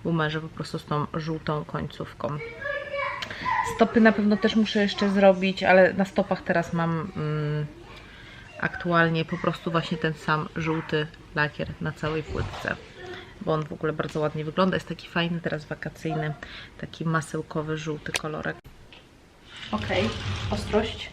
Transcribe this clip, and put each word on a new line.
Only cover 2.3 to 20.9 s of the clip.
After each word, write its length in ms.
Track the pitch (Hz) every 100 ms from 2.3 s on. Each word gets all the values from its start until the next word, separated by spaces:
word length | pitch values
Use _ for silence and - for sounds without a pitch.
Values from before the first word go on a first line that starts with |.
| 147 - - 571 571 571 554 539 - - - 988 906 - -
Stopy 260 | 220 240
na 100 | 220
pewno 260 | 220 208 208
też 180 | 220 220
muszę 260 | 214 214
jeszcze 280 | 202 - 202
zrobić, 540 | 196 196 190 190 190
ale 300 | 190 185 185
na 120 | 190 190
stopach 360 | - 190 -
teraz 320 | - 175 170
mam, 380 | 170 170 165 156 -
mm, 500 | 151 151 147 151 151 - - - - - - - - -
aktualnie 680 | - - 180 170 165 165 160
po 120 | 170
prostu 340 | 180 165 -
właśnie 260 | 165 156 165
ten 160 | 160
sam 360 | 156 - 156 147 -
żółty 520 | 160 160 151 156 156 - - 156
lakier 320 | 147 - - -
na 100 | 160
całej 320 | 151 151 156
płytce, 520 | 147 - - - - - - - 370 359 - -
bo 120 | -
on 100 | 156 151
w 80 |
ogóle 200 | 170 156
bardzo 260 | 156 156 156
ładnie 260 | 151 156 151
wygląda. 300 | 156 190 185
Jest 120 | -
taki 200 | 165 -
fajny 340 | 180 170 170
teraz 240 | 165 156 151
wakacyjny, 680 | 151 151 - 160 160 151 147 - - - -
taki 280 | - - 160
masełkowy, 720 | 160 151 160 156 160 156 156
żółty 340 | 156 151 -
kolorek. 460 | - 156 156 156 151 - - - - - - - - - - -
Okej, 380 | 214 - 185 220 - - - -
ostrość. 580 | 208 - 208 214